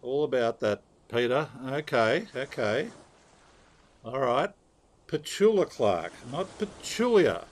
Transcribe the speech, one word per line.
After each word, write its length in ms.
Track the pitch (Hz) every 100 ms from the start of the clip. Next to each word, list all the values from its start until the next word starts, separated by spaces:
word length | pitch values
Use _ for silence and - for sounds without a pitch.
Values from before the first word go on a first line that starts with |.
All 220 | 123 139
about 360 | 151 127 117 117
that, 220 | 107 104 - _ _
Peter. 380 | 117 120 131 156 127 131
Okay, 600 | 139 147 131 110 147 -
okay. 540 | 127 139 - 110 113 208 - - _ _ _ - - _ _ _ _
All 160 | - 127
right. 320 | 131 123 175 - _ _ _ _ _
Petula 640 | 151 - - 202 214 160
Clark, 420 | - 113 87 82 - 117
not 160 | 139 190 -
Petula. 880 | 214 - - - 240 226 151 87 -